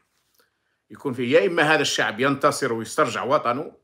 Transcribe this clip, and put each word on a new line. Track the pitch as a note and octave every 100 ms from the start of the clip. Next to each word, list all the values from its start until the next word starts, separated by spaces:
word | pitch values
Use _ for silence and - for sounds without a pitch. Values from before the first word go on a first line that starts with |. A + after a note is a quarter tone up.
| _ _ _ _ _ _ _ _ _
يكون | G#2+ C#3+
فيه | B2 A#2+ D#3+
يا | G3
إما | E3+
هذا | D3+ D3+
الشعب | C3+ - A2+ G#2+
ينتصر | C3+ C#3 D3 - C3
ويسترجع | A2+ G#2+ - C3+ A2
وطنه | A2 D3 A#2+ B2+ E3+ -